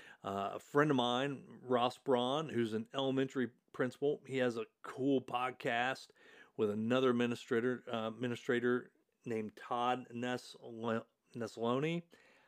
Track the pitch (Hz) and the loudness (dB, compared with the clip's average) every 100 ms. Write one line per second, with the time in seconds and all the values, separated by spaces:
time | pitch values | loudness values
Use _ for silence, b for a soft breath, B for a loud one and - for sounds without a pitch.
0 | B B 104 98 98 98 - 143 151 131 | B B -6 -4 -4 -6 0 4 6 4
1 | 120 123 143 127 113 117 127 123 123 - | 2 2 0 -4 -12 -14 0 2 2 0
2 | - 123 123 143 156 117 117 110 110 139 | 2 4 4 0 0 0 0 -2 -4 -2
3 | 135 131 135 139 117 - _ - 127 - | 0 2 0 0 -2 -4 _ -4 -4 0
4 | 143 143 - 131 123 113 110 _ - - | -2 -2 -4 0 0 0 -6 _ -14 -2
5 | 135 135 120 123 127 123 139 117 127 131 | 2 2 2 -2 -4 -4 -2 0 0 -2
6 | - B B B B - 107 104 113 127 | -8 B B B B -2 0 0 2 4
7 | 131 120 120 120 - 117 123 120 - 117 | 4 4 2 -2 -2 0 0 -2 -4 -4
8 | 110 110 123 117 - 120 123 123 123 _ | -4 -4 -4 -4 0 2 4 2 -2 _
9 | _ _ 123 110 107 - - 123 123 127 | _ _ -6 -4 -4 -10 -6 0 2 0
10 | 123 117 123 123 - - 127 113 113 113 | -4 -8 -4 -4 -6 -16 -14 -6 -2 -2
11 | - _ _ 117 110 - 117 127 156 170 | -4 _ _ -8 -8 -2 0 0 0 -2
12 | - b b b | -6 b b b